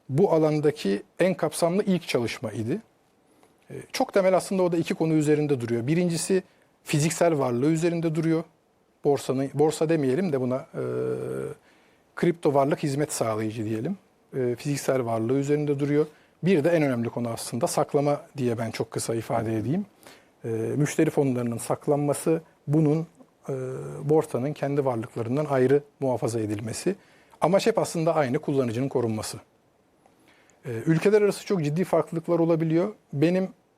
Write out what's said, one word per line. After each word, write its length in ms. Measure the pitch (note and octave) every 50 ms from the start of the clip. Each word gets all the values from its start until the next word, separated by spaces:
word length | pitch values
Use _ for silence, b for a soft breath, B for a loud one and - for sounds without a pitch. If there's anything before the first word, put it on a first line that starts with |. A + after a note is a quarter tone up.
| b -
bu 240 | C3 D#3 G3+ F3 E3
alandaki 720 | D#3+ D#3 D3+ D3+ D3+ D3 D3 C#3+ - - G3 G3 G3 - - _ -
en 140 | E3+ F#3+ F3+
kapsamlı 500 | - E3+ D3+ - - F3 E3 F3+ G#3 -
ilk 240 | G3 F3+ E3 -
çalışma 440 | - - B2+ A#2 A2 - - B2 G#2+
idi. 300 | G#2 A2+ G#2+ A#2 E3+ A3 - _ _ _ _ _ _ _ _ _ _ _ _ _ _ _ _ -
Ee, 40 | C3+ C3 - -
çok 220 | - - B3+ - -
temel 240 | G3+ F#3 F#3+ F#3
aslında 260 | E3+ E3 - G3+ F#3 F3+
o 80 | F3
da 60 | F3
iki 160 | E3 - - F#3
konu 200 | - E3 D#3+ D#3
üzerinde 480 | D#3 D3 D3 D3+ D3+ D3+ C#3+ C#3+ A#2+
duruyor. 260 | A#2 A2 A#2 A#2 A2+
Birincisi 560 | C#3 D#3+ F3+ F3+ F3 E3+ D#3+ - - F#3+ F#3 b b b b b b b _ _
fiziksel 560 | - - C#3+ D3+ D#3+ - - F3 E3+ D#3+ C#3
varlığı 320 | C3+ B2+ A#2+ A#2+ C#3 D#3
üzerinde 440 | E3 D#3+ E3+ E3+ E3+ E3+ E3 E3 D#3
duruyor. 280 | E3+ D#3 E3 D#3+ E3 E3+ - _ _ _ _ _ _ _ _ _ _ -
Borsanın, 460 | D3 C#3 C3 - - B2+ C3+ C#3 C3+ C3
borsa 360 | C#3 D3+ D#3+ D3 - E3 D#3
demeyelim 420 | E3 D#3 C#3 B2+ B2+ E3 G3 F3
de 100 | C#3 B2+
buna, 140 | C3 B2 B2+
e, 280 | C3+ - - - D3 B2+ B2 B2 B2 B2+ B2+ B2+ B2+ B2+ C3 C3 C3 - C3+ - - b b b b b b b b b _ _
kripto 380 | - - F3 E3+ - - D#3 C3+
varlık 300 | C#3 C3+ D3 F3 - E3
hizmet 300 | C#3+ C3+ D3 D3 - -
sağlayıcı 520 | - B2+ A2+ G#2+ G#2+ A2+ G#2+ G#2+ A#2 G#2
diyelim. 320 | A2 A2 A2 B2+ E3 G3+ - _ _ _ _ _ _ -
E, 180 | C3+ B2 B2 A#2+
fiziksel 500 | - - D3 C#3+ C3+ - C#3+ C3+ C3 A#2+
varlığı 320 | A#2 A2+ A2 A2+ A#2 C3+
üzerinde 420 | C#3 C#3 C#3+ D3 D3+ D3 D3 C#3+ C#3
duruyor. 260 | D3 C#3 D3 D3 D#3 b b b b b b b D#3
Bir 200 | F3+ G3 D3 C3+
de 60 | E3+
en 140 | F3 D#3+ D3
önemli 260 | C3+ B2+ A#2+ A2+ A2+
konu 200 | - B2 A#2+ A#2
aslında 380 | A2+ - - - - A#2+ -
saklama 540 | - - D#3+ C#3 - - C#3+ C#3+ C#3+ D3 C#3+ - - -
diye 200 | C3+ B2 A#2+ A2+
ben 140 | G#2 A2+ A2
çok 200 | - - A#2 -
kısa 240 | - A#2 - - A#2+
ifade 420 | A2+ G#2+ - A2+ A2+ A2 A2+ A2+
edeyim. 280 | A2 - B2 E3+ G3+ G3+ B B B B B B B B B B _ -
E, 20 | A#2
müşteri 600 | A2+ A2 A2+ A#2 A2+ C#3 D3 - - - D#3 D#3
fonlarının 480 | - D#3 C#3 C3+ B2 B2 A#2+ A#2 A#2
saklanması, 840 | A#2 - - B2+ - - D3+ C#3+ D3 D3 C#3+ C3+ - - E3 E3 D#3+ b b b b _
bunun, 400 | C#3+ D3 D#3+ D#3 C#3+ D3+ E3 E3 - _ - - _ _ _ - -
e, 40 | C3+ C3 C3 B2+ C3 C#3 C#3+ D3 C#3+ D3 D3+
borsanın 500 | C#3+ D#3 D#3 D3 - - A#2+ B2+ D3+ D3
kendi 320 | - C#3+ C#3 C#3+ D3 C3+
varlıklarından 600 | C3 A#2+ A2+ A2+ - - B2 A2 A2+ B2+ C#3+ -
ayrı 380 | C#3 C#3 C3 B2+ B2+ C#3+ C#3+ C#3+ - _ _
muhafaza 400 | C#3 C3 B2 A2+ C#3+ A2+ A#2 A#2
edilmesi. 560 | G#2+ G#2 G#2+ G#2+ A#2 A2 - - - F3 G3 b b b b b b b b b
Amaç 260 | - D#3+ F#3+ F#3+ -
hep 100 | A#3 A3
aslında 380 | F3+ D3 - - E3+ D#3+ E3 D#3+
aynı, 240 | D#3+ C#3+ A#2+ C3 -
kullanıcının 500 | - D3 C#3+ C3+ B2+ A#2 G#2+ B2 C#3 C3+
korunması. 480 | - B2+ A#2+ A2+ A2 G#2+ G#2 - - A2+ - _ _ _ _ _ _ _ _ _ _ _ _ _ _ b b b b b b b b b -
E, 40 | C3
ülkeler 520 | A2+ A2+ - D#3+ D#3+ E3 - G3+ G#3+ G#3
arası 240 | G#3 G3 F#3+ - -
çok 180 | - G3+ F3 D3
ciddi 200 | D3 D3 F3+ F#3
farklılıklar 560 | - F#3 D#3+ - - E3 E3 - E3 E3+ E3
olabiliyor. 540 | E3 E3 E3+ D#3 E3 D#3+ D#3+ E3+ F#3+ G#3+ - - _ _ C#3+
Benim 360 | C#3 D#3 F3 F3+ F#3+ F#3+ - - _ _ _ _